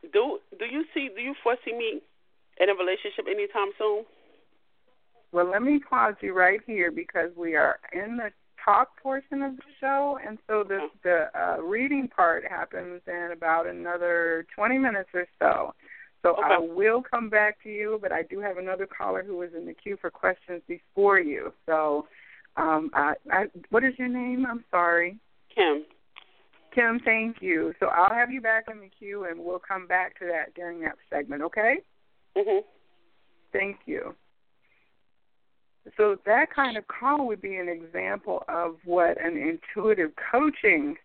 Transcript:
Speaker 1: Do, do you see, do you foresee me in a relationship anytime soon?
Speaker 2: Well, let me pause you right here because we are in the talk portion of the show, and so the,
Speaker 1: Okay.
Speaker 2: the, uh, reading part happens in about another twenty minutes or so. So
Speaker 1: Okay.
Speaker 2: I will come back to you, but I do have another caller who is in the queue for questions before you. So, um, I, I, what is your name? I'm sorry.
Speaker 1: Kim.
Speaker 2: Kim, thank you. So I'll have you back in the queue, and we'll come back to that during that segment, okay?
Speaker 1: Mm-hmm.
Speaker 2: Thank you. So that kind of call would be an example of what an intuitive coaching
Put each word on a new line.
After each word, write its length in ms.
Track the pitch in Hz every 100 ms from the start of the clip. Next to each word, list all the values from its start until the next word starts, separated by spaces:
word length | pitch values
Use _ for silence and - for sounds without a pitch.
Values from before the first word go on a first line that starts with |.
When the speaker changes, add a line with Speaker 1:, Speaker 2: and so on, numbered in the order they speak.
| 165
Speaker 1:
Do, 260 | 202 254 - _ 190
do 60 |
you 200 | 233 269 311
see, 160 | 330 269
do 60 | 196
you 140 | 240 285
foresee 340 | 240 247 247 233
me 240 | 226 302 _ _ _ _ _ -
in 120 | 190
a 40 |
relationship 520 | 196 180 185 208 202 185
anytime 400 | 208 202 214 196 208
soon? 260 | 214 208 226 _ _ _ _ _ _ _ _ _ _ _ _
Speaker 2:
Well, 160 | 175 175
let 140 | 196
me 160 | 247 294
pause 360 | - 247 226 208
you 120 | 202
right 280 | 185 180 202 -
here 240 | 214 175
because 400 | 160 170 185 165 170
we 180 | 170
are 240 | 156 143 - -
in 240 | 175 208 240
the 140 | 214 _ _ -
talk 360 | - 208 254 -
portion 420 | 269 269 269 277
of 140 | 277 254
the 60 | 285 277
show, 380 | 269 277 285 269 214
and 120 | 220 -
so 160 | 214 202
the, 80 |
Speaker 1:
Okay. 120 | 196 214 _
Speaker 2:
the, 260 | 180 170 156 -
uh, 240 | 175 160
reading 460 | 165 214 269 285 262
part 360 | - 175 165
happens 560 | - 175 165 185 180 180 -
in 240 | 175 175
about 340 | 170 170 165 170
another 760 | 175 175 175 175 170 170 165 170
twenty 220 | - 208 262
minutes 340 | 269 208 185
or 120 | 180 180 _
so. 340 | 160 - - - - - - _
So 80 | 175
Speaker 1:
Okay. 220 | 170 151
Speaker 2:
I 40 | 180
will 440 | 165 170 214 233
come 280 | 254 240 226
back 320 | 214 214 214
to 60 | 214
you, 300 | 208 208 220
but 80 | 196
I 120 | 165
do 160 | 165 190
have 180 | 208 180
another 280 | 185 185 196
caller 360 | - - 190
who 180 | 190 175
is 120 | 175
in 120 | 165 170
the 60 |
queue 220 | - 208 202
for 100 | 170
questions 520 | - 185 185 - 175 -
before 540 | 175 _ - 202 196
you. 320 | 160 131 - -
So, 440 | - 156 156 147 151 - - - - -
um, 340 | 160 156 156
I, 220 | - 143 147 -
I, 140 | 180 202 180 -
what 140 | 220
is 100 | 262 254
your 100 | 247
name? 360 | 247 247 247
I'm 200 | 262 233 -
sorry. 460 | 185 175 170 175 208 _ _ _
Speaker 1:
Kim. 300 | - 180 147 - _ _ - - _ _ _ _
Speaker 2:
Kim, 260 | - 233 233
thank 360 | 226 220 220 226
you. 320 | 185 160 165 165
So 60 | 190
I'll 280 | 170 185
have 160 | 233 240
you 100 | 262
back 240 | 226 220 220
in 100 | 220
the 100 | 196 _
queue, 260 | 202 202
and 160 | 185 170
we'll 200 | 175 180
come 260 | - 190 180
back 320 | 185 180 -
to 80 | 175
that 280 | 165 -
during 260 | - 175 170
that 140 | 156 151 _
segment, 340 | - 147 139
okay? 340 | 160 220 220 302 - _ _ _ _ 381
Speaker 1:
Mm-hmm. 300 | 403 392 427 _ _ _ _ _ _ _ _
Speaker 2:
Thank 260 | - 98 98 -
you. 280 | - - - _ _ _ _ _ _ _ _ _ _ _ _ _ _ _ _ - -
So 200 | 208 196 -
that 200 | 226 311
kind 220 | - 269 220
of 80 | -
call 380 | - 254 294 262
would 140 | 208
be 160 | 196 190
an 120 | 180
example 760 | 170 165 175 185 202 208 - -
of 280 | 170 170 165
what 320 | 180 175 170 170
an 120 | 165 160
intuitive 760 | 147 165 - - 220 196 160 - -
coaching 640 | 240 302 - 208 170 143 156